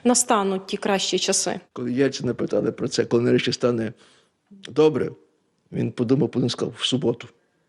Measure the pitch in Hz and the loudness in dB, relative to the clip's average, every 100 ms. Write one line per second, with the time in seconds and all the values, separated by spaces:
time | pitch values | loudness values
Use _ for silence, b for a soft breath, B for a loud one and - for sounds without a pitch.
0 | 240 247 - 220 196 190 190 202 208 190 | 2 4 4 2 2 -2 -4 -4 0 0
1 | - 185 - 196 - 190 - - 123 123 | 0 -2 0 -2 -2 -6 -10 -8 -4 0
2 | 135 135 127 117 - 104 - - 120 - | 0 0 -4 -4 -2 0 -2 -2 -2 -2
3 | 113 117 120 123 - - 123 120 110 - | 2 2 4 2 2 0 0 0 -4 -10
4 | b b b b _ 196 - 135 156 131 | b b b b _ -20 -4 4 4 4
5 | - - _ _ _ _ _ 120 120 - | -4 -8 _ _ _ _ _ -4 -4 0
6 | 120 131 120 127 123 - 78 - - 127 | 2 2 2 0 -2 -2 -6 -6 -4 -2
7 | 120 117 120 _ _ _ | 0 -2 -8 _ _ _